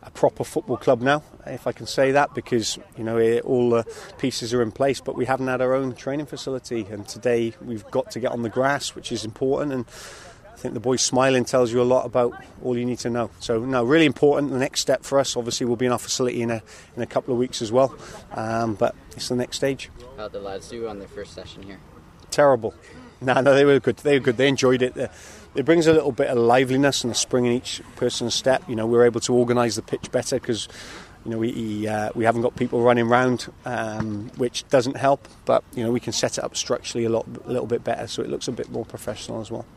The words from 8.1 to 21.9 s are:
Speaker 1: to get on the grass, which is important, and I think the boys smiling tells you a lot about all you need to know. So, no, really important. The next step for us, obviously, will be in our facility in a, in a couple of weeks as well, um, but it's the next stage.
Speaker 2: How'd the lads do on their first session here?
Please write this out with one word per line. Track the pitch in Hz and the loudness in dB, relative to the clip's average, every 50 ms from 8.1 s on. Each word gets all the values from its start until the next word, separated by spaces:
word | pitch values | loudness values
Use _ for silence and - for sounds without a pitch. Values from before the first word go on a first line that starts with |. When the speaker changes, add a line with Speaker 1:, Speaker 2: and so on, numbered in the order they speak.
Speaker 1:
to | - 117 | -6 -6
get | 113 127 | -4 -4
on | - 117 | -4 -2
the | 117 113 | -4 -4
grass, | - 127 127 135 143 139 - - - | 0 0 2 2 2 0 -2 -8 -12
which | - - - | -12 -10 -8
is | 123 110 98 | -6 -6 -6
important, | 110 110 - 139 131 139 - 143 147 135 | -8 -6 -2 0 0 0 0 -2 -2 -4
and | 131 120 - - - - - - - - - - - - - | -4 -6 -8 -12 -18 -18 -18 -18 -20 -20 -20 -20 -20 -20 -20
I | - - | -20 -10
think | - 123 - | -10 -8 -8
the | 120 | -4
boys | 104 123 131 120 - | 0 0 0 0 0
smiling | - - 127 131 135 135 127 120 | 0 2 2 4 4 4 2 2
tells | - - 131 127 117 | 2 2 2 2 4
you | 113 127 | 2 2
a | 123 | 2
lot | 123 127 127 - 123 | 4 4 2 2 0
about | 113 127 120 120 123 - - - - - - | 0 0 0 0 -2 -6 -18 -20 -20 -10 -6
all | 123 127 | -4 -2
you | 120 120 | -2 -2
need | 123 123 - | -4 -4 -4
to | - 127 | -4 -4
know. | 117 120 117 110 - - | -2 -2 -4 -4 -6 -12
So, | - - 120 113 | -4 -2 -2 -2
no, | 117 131 135 127 120 | 0 0 0 0 2
really | 117 143 165 165 147 | 4 4 6 6 4
important. | 123 - - 147 147 139 143 139 | 4 4 4 4 4 4 0 -2
The | 135 127 | -2 -2
next | 131 151 - - | -2 -2 -2 -4
step | - - 139 127 - | 0 0 0 0 0
for | - - 139 | 0 2 2
us, | 135 - - 123 | 2 2 -2 -4
obviously, | 117 117 117 - 135 120 | -4 -4 -4 -2 0 0
will | 120 | 0
be | 107 127 | 0 2
in | 123 | 0
our | 123 113 | 0 0
facility | - - - - 131 123 120 120 | -2 -4 -2 -2 0 -2 0 -2
in | 117 117 | -2 -2
a, | 117 113 - - - - - - - | -2 -4 -6 -12 -20 -20 -20 -18 -8
in | - 117 | -8 -8
a | 110 | -2
couple | - 135 - - | -2 -2 -2 0
of | 131 117 | 0 0
weeks | 123 127 - - | 0 -2 -2 -6
as | 120 104 | -6 0
well, | 110 127 135 131 127 - - - - - - - | 2 2 2 2 0 -6 -18 -18 -18 -18 -18 -12
um, | - - 110 110 113 113 117 113 107 | -8 -6 -4 -4 -2 -2 -2 -2 0
but | 101 120 - - - - - - | 0 0 0 0 -4 -18 -20 -14
it's | - - - | -12 -8 -4
the | 127 | -4
next | 123 123 - - - | -4 -4 -4 -4 -2
stage. | - 139 139 131 - - - - - - - 104 | -2 -2 -2 -4 -8 -16 -16 -18 -20 -18 -16 -14
Speaker 2:
How'd | 107 104 | -14 -12
the | - 101 | -10 -10
lads | 98 98 95 98 - - | -10 -8 -10 -10 -12 -12
do | 127 117 117 113 | -12 -10 -10 -10
on | 104 101 | -10 -12
their | 98 95 | -14 -14
first | - 104 101 95 - | -14 -14 -14 -14 -14
session | - 92 92 - - | -16 -16 -16 -16 -18
here? | 98 98 98 92 - - | -18 -18 -18 -18 -20 -20